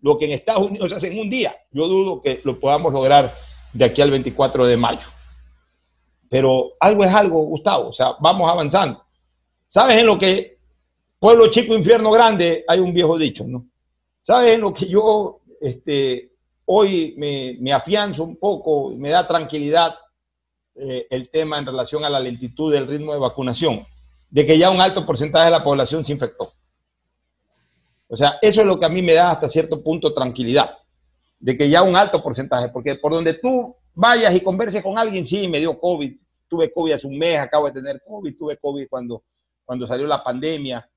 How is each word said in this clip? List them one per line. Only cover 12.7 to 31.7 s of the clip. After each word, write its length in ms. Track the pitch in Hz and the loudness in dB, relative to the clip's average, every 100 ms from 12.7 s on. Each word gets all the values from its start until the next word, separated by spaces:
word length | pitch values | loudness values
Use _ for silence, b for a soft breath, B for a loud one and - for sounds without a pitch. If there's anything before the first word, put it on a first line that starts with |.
| 170 | 0
un 140 | 180 | 2
viejo 240 | 175 160 165 | 0 0 2
dicho, 280 | 156 - 131 | -2 -4 -10
¿no? 200 | 123 123 _ _ _ _ _ | -12 -14 _ _ _ _ _
¿Sabes 320 | - 240 240 226 | 0 4 4 4
en 60 | |
lo 120 | 208 | 0
que 140 | - 196 | -4 -2
yo, 520 | 185 214 214 202 - _ _ | 0 2 0 -2 -10 _ _
este, 720 | 147 123 - 143 135 123 - _ _ _ - | -8 -8 -4 -2 -2 -4 -10 _ _ _ 0
hoy 480 | 185 202 185 160 - | 2 2 0 -4 -6
me, 400 | 147 139 127 123 | -8 -6 -8 -8
me 100 | 127 | -2
afianzo 540 | 139 147 208 208 147 165 | -2 0 -2 -2 -6 -10
un 100 | 170 | -6
poco, 540 | 196 170 160 151 131 | -4 -4 -2 -2 -2
me 200 | 123 143 | -8 -2
da 160 | 165 175 | 0 0
tranquilidad, 680 | 170 151 151 147 160 165 - _ _ _ _ _ _ _ - | -2 -4 -8 -2 2 0 -2 _ _ _ _ _ _ _ -16
eh, 320 | 135 127 120 | -10 -10 -8
el 180 | 131 127 | -8 -6
tema 300 | 156 156 151 | -4 -4 -6
en 80 | 135 | -8
relación 360 | 131 120 151 | -8 -6 -6
a 60 | 151 | -4
la 100 | 139 | -4
lentitud 540 | 127 120 123 123 156 | -4 -8 -12 -6 -2
del 140 | 147 131 | -2 -2
ritmo 260 | 147 151 | -8 -8
de 60 | 147 | -4
vacunación? 640 | 127 131 127 123 160 107 - _ _ _ _ | -4 -4 -6 -2 -2 -2 -8 _ _ _ _
De 160 | - 147 | 0 4
que 120 | 160 | 4
ya 120 | 180 | 4
un 120 | 185 | 4
alto 240 | 185 185 156 | 2 0 -6
porcentaje 400 | 135 147 160 165 | -6 -2 2 4
de 60 | |
la 120 | 165 | 4
población 400 | 143 139 127 160 | 0 -2 -2 -4
se 80 | 147 | -6
infectó. 400 | 143 123 - - _ _ _ _ _ _ _ _ _ _ _ _ _ _ _ _ | -6 -8 -8 -16 _ _ _ _ _ _ _ _ _ _ _ _ _ _ _ _
O 100 | 117 | 0
sea, 200 | 143 - | 0 4
eso 200 | 214 208 | 2 4
es 60 | 208 | 2
lo 120 | 185 | 2
que 60 | 165 | 0
a 40 | |
mí 120 | 180 | 0
me 120 | 180 | 2
da 180 | 160 175 | 4 4
hasta 180 | 160 147 | 2 -2
cierto 320 | 156 160 147 | -2 -2 -4
punto 320 | 156 160 156 | -4 -2 -2
tranquilidad, 640 | 147 127 123 120 135 127 - _ _ _ _ _ _ | -4 -6 -6 0 2 2 -2 _ _ _ _ _ _
de 180 | 123 127 | -6 0
que 120 | 143 | 2